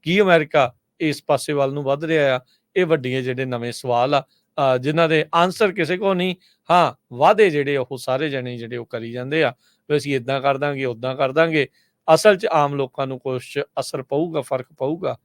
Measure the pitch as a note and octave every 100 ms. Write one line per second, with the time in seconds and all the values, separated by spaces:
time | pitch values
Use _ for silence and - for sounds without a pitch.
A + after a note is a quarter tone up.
0 | D3+ F#3+ G3 E3+ D3+ D3+ B2 _ _ _
1 | D#3 C#3 - C#3 - C#3+ C#3 C#3+ C3+ C#3+
2 | D#3+ D#3+ C#3 B2+ _ _ _ F#3+ F3 D#3+
3 | B2+ C3 B2+ B2 C3 B2 A#2+ - B2+ A#2+
4 | C3 C#3+ - _ _ - C3+ B2+ C3 D#3
5 | E3 D#3+ D3+ E3+ F3+ F3 G#3+ F3 D#3 F#3
6 | G3 F#3 F#3 F3+ _ _ - F3 D3+ -
7 | _ B2 D#3+ G#3+ G3+ D3 C#3 C#3+ B2 C3
8 | - C3 D#3 C3+ B2 B2 A2+ A#2+ A#2 A#2
9 | A#2 A#2+ C3 D#3 C3+ - _ _ - D3
10 | C#3+ C#3 A#2+ C3+ C#3 C3+ D3 C#3 C3 A2+
11 | B2+ C3 C3+ C#3+ E3 D#3 C3+ _ _ _
12 | - D#3+ G#3+ G3 A3 D#3+ C#3+ C#3+ C3 -
13 | C3+ C3 C3+ B2+ - C#3+ - - B2+ C#3+
14 | B2+ C#3+ E3+ D#3+ C3 C3 B2+ _ C3+ E3+
15 | E3+ A#2